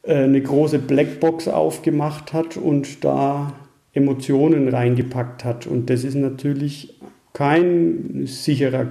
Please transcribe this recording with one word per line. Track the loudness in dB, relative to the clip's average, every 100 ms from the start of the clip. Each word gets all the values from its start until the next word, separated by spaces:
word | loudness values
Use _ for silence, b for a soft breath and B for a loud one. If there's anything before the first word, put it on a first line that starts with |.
äh, | 2
eine | 2 4 4
große | 2 2 2 0
Blackbox | 2 0 0 2 0 0 -2
aufgemacht | 0 0 0 -2 0 -2 -6 -6
hat | -4 -4 -4
und | 0 0 -2 -2
da | 0 2 0 -2 -6 -10 -20 _ _
Emotionen | 0 2 0 0 2 4 4 2
reingepackt | 2 2 2 -2 -4 -8 -6
hat. | -6 -6 -4
Und | -4 0
das | -2
ist | 0
natürlich | -2 -2 -2 -4 -2 -4 -6 -18 -20 -20 _ _
kein | -2 2 4 4 2 2 0 -6 -6
sicherer | -8 -4 -2 2 2 0 -4